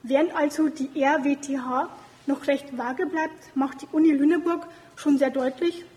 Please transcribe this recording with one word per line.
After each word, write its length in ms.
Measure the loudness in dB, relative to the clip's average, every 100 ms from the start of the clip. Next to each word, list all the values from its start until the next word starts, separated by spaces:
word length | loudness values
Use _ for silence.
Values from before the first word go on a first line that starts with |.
Während 320 | 0 2 2
also 360 | 2 0 2 -2
die 200 | -2 -6 0
R 280 | 2 2
W 100 | 0
T 240 | -2 -4 -6
H 300 | -2 -4 -4 -10 -20 -10
noch 220 | -4 -2 0
recht 300 | -2 -4 -8
vage 280 | -6 -4
bleibt, 480 | -2 -2 -4 -8 -8
macht 280 | -2 -2 -4
die 60 | -4
Uni 200 | 4 4
Lüneburg 540 | 6 4 4 0 -4 -6 -20 -20
schon 220 | -4 2 4
sehr 120 | 4
deutlich 540 | 2 -2 -2 -4 -4 -18